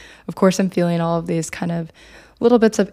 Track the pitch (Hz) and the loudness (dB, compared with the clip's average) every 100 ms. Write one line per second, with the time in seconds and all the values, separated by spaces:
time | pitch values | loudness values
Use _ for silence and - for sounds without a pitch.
0 | - - - - 190 180 190 180 175 170 | -20 -18 -16 0 2 2 0 0 0 0
1 | 165 170 170 170 160 - 175 170 165 - | -2 -2 -2 -4 -6 -6 -6 -4 -8 -14
2 | - - - - 233 233 220 220 190 | -20 -20 -20 -2 2 4 4 2 -2